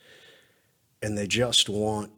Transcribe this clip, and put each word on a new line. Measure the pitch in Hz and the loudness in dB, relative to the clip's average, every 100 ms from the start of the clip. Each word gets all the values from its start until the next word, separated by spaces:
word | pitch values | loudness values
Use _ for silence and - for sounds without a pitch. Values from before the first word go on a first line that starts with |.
| - - - - _ _ _ _ _ _ | -20 -20 -20 -20 _ _ _ _ _ _
and | 107 104 | -6 -4
they | 101 | -2
just | 104 123 110 - | 0 2 2 2
want | 101 107 107 104 | 0 0 -2 -4